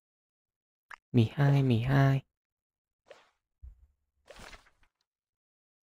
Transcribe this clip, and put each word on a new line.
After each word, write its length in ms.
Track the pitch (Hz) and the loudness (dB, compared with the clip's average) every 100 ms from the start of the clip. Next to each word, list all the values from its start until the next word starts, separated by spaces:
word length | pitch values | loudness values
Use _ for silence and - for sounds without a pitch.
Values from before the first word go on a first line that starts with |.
| _ _ _ _ _ _ _ _ - - _ | _ _ _ _ _ _ _ _ -20 -20 _
mười 180 | 123 110 | 0 0
hai, 300 | - 143 139 | 0 0 2
mười 160 | 131 113 | 2 0
hai. 440 | 123 139 139 135 - _ _ _ _ _ _ _ - - _ _ _ _ - - _ _ _ _ - - - - _ _ _ _ _ _ _ _ _ _ _ _ _ | 0 0 2 0 -6 _ _ _ _ _ _ _ -20 -20 _ _ _ _ -20 -20 _ _ _ _ -20 -20 -20 -20 _ _ _ _ _ _ _ _ _ _ _ _ _